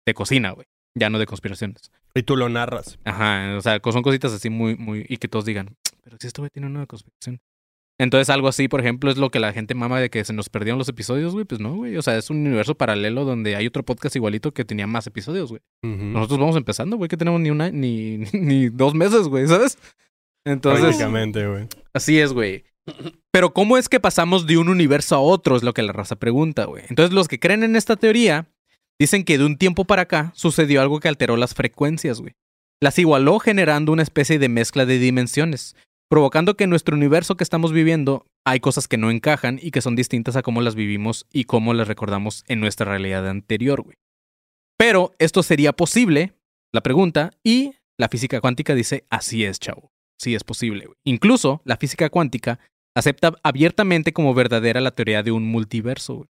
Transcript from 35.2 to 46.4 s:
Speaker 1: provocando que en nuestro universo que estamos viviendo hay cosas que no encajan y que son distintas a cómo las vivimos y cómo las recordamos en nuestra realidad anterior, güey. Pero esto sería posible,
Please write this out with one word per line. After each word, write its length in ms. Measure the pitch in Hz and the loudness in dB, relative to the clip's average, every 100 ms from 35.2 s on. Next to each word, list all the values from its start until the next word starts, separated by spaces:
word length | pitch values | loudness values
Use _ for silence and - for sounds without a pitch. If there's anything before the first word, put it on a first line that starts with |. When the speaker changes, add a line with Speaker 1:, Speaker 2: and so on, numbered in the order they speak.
| 123 - 165 135 - - _ _ _ | 0 0 -2 -4 -10 -20 _ _ _
Speaker 1:
provocando 460 | 156 139 156 175 202 | 4 4 4 2 2
que 80 | |
en 60 | 196 | 2
nuestro 240 | 170 - | 2 2
universo 420 | 147 143 160 170 185 | 2 4 2 2 -2
que 40 | |
estamos 300 | 170 165 165 | -2 0 0
viviendo 540 | 160 160 165 135 139 - _ - | 2 2 2 0 -2 -6 _ -2
hay 140 | 131 | 0
cosas 260 | 139 139 - | 0 -2 -2
que 120 | 117 | 0
no 120 | 110 | 0
encajan 480 | 117 151 143 120 131 | 0 0 0 -2 -6
y 100 | 170 | -6
que 100 | 143 | -4
son 160 | 131 117 | -2 -2
distintas 400 | 123 120 117 127 | -2 -2 -2 -4
a 60 | |
cómo 180 | 123 117 | -2 -2
las 140 | 120 | -2
vivimos 520 | 110 104 104 110 113 - | -2 -4 -4 -4 -6 -6
y 120 | 143 | -6
cómo 280 | 120 120 113 | 0 0 2
las 160 | 117 107 | 0 -2
recordamos 560 | 104 104 101 104 - - | -4 -6 -4 -6 -8 -6
en 140 | 113 | -4
nuestra 240 | 107 - 101 | -2 -2 -4
realidad 400 | 98 95 95 95 | -4 -4 -4 -4
anterior, 520 | 98 - 107 127 135 | -6 -4 -2 -2 -4
güey. 140 | - _ _ _ _ _ _ _ _ - | -6 _ _ _ _ _ _ _ _ 2
Pero 360 | 233 190 185 - | 4 4 2 2
esto 240 | 160 190 | 2 2
sería 300 | - 151 147 | 2 4 2
posible, 600 | 139 170 233 233 147 185 - | 2 2 4 4 2 0 -8